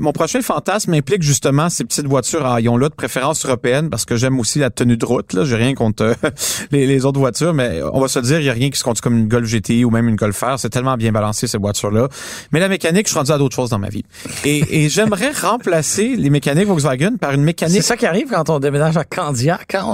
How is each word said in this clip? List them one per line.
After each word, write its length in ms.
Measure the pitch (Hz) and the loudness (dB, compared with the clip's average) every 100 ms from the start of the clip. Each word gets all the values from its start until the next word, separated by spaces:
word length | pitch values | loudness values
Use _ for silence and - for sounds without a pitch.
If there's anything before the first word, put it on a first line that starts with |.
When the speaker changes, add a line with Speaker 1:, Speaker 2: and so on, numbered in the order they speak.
Speaker 1:
mon 100 | 151 | -2
prochain 300 | 143 160 247 | 0 0 -2
fantasme 520 | 254 165 - 196 - | -2 -2 -2 -2 0
implique 300 | 160 143 196 | 0 2 0
justement 460 | 151 139 156 139 170 | 2 2 2 2 2
ces 160 | - 123 | -2 -4
petites 200 | - 147 | -4 0
voitures 400 | 135 123 165 131 | 0 0 -2 0
à 100 | 120 | 2
haillons-là, 320 | 117 120 147 | 2 2 2
de 40 | - | 0
préférence 500 | 131 - 131 156 123 | -6 -2 -2 -2 -2
européenne, 440 | 123 - 127 160 | 0 2 0 0
parce 140 | 117 | -4
que 140 | - 120 | -2 0
j'aime 200 | 131 131 | 2 0
aussi 180 | 113 151 | 0 0
la 120 | 135 | 0
tenue 260 | - 123 117 | 2 2 2
de 80 | 113 | 2
route, 260 | 123 - | -2 -2
là. 140 | 92 135 | -2 0
J'ai 100 | 117 | 2
rien 180 | 120 | 0
contre, 300 | 135 113 101 | 0 -2 0
euh, 100 | 110 117 | 0 0
<laughs> 500 | 156 147 - - - | -2 -4 -6 -6 -2
les, 140 | 143 131 | 0 2
les 200 | 135 131 | 2 2
autres 140 | 139 | 2
voitures, 320 | 135 - 156 | 0 0 0
mais 260 | 160 120 82 71 | 0 0 -2 -2
on 80 | - | 0
va 80 | 135 | 0
se 100 | 139 | 0
le 60 | 120 | 0
dire, 140 | 160 | 2
il 40 | 143 | 0
y 40 | |
a 40 | |
rien 160 | 117 139 | 0 -2
qui 80 | 131 | -2
se 60 | |
conduit 160 | - 113 | -2 -2
comme 180 | - 117 | 0 2
une 120 | 110 | 2
Golf 180 | 120 117 | 2 2
G 140 | 113 | 0
T 160 | 95 117 | 2 2
I 80 | 123 | 4
ou 40 | |
même 200 | 117 117 | 2 2
une 80 | 107 | 2
Golf 200 | 107 98 | 0 0
R. 120 | 117 135 | -2 -2
C'est 80 | 120 | -4
tellement 280 | 127 131 131 | -2 -2 0
bien 160 | 113 | 0
balancé, 340 | 107 104 107 123 | 0 0 -2 -4
ces 100 | 110 | -2
voitures-là. 520 | 101 101 104 107 135 - - - - | -2 -2 -2 0 0 -4 -14 -14 -4
Mais 80 | 147 | 0
la 80 | 190 | 0
mécanique, 380 | 190 165 175 156 | 0 0 2 2
je 40 | |
suis 60 | 160 | 0
rendu 120 | 131 | 0
à 60 | 151 | 2
d'autres 180 | 139 - | 2 0
choses 140 | 123 | -2
dans 100 | 110 | -2
ma 80 | 98 | -4
vie. 160 | 104 - - - - | -8 -10 -14 -14 -4
Et, 400 | 139 147 147 156 | 0 0 0 0
et 60 | 151 | 2
j'aimerais 420 | 160 220 202 254 | 2 0 0 -2
<laughs> 100 | 302 | -2
remplacer 760 | 175 233 - 165 147 - 226 254 | -2 -2 0 0 0 -2 0 0
les 120 | 143 | 2
mécaniques 380 | 143 143 143 208 | 2 2 2 2
Volkswagen 480 | 175 143 131 170 247 | 2 0 0 0 0
par 100 | 147 | 0
une 120 | 139 | 2
mécanique 340 | 143 170 165 190 | 2 0 0 2
Speaker 2:
C'est 40 | |
ça 120 | - 240 | 2 0
qui 100 | 220 | 0
arrive 220 | 170 277 | 0 0
quand 180 | 190 156 | -2 0
on 100 | 156 | 0
déménage 380 | 139 143 156 160 | 0 0 2 0
à 80 | 147 | -2
Candiac, 600 | - 156 131 135 175 - | -4 -2 0 0 -2 -2
quand 140 | 190 202 | -4 0